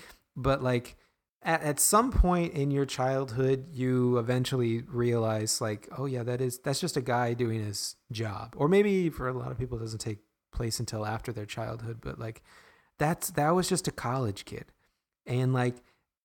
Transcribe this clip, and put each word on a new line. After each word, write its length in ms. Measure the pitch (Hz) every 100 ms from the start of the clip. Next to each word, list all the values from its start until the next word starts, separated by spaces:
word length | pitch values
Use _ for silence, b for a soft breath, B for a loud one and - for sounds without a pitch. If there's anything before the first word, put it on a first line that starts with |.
| B B _ -
but, 260 | 127 139
like, 360 | 127 123 123 - _ _ _ _
at, 180 | 180 165
at 180 | 156 143
some 320 | - 208 254
point 420 | - 180 175 170
in 180 | 143 143
your 140 | 139 135
childhood, 800 | - 131 135 135 117 131 131 131
you 460 | 131 127 127 123 123
eventually 640 | 113 127 127 131 117 113 127
realize, 760 | 120 120 117 110 110 110 -
like, 260 | 110 104 - -
"Oh 100 | 139
yeah, 160 | 123
that 180 | 117 123
is, 160 | 131 -
that's 200 | 151 139
just 160 | 180 147
a 40 |
guy 320 | 123 127 120 120
doing 280 | 117 110
his 320 | 104 98 - - -
job." 440 | 110 113 92 113 -
Or 100 | 147
maybe 420 | 196 208 190 170
for 160 | - 127
a 40 |
lot 180 | 127 127
of 60 | 117
people, 180 | 123 120
it 40 |
doesn't 180 | 113 110
take 180 | - 104 _ _ _
place 280 | - 117 -
until 260 | 117 110 107
after 260 | 110 -
their 140 | 107 104
childhood, 540 | - 113 113 113 113
but, 160 | 135 123
like, 220 | 113 113 b b b b b -
that's, 320 | 151 170 -
that 200 | - 147
was 180 | 180 175
just 180 | 180 -
a 40 |
college 540 | - 117 131 113 98 -
kid. 200 | - - _ _ _ _ _ -
And, 260 | 123 127
like, 220 | 127 123 123 _ _ _ _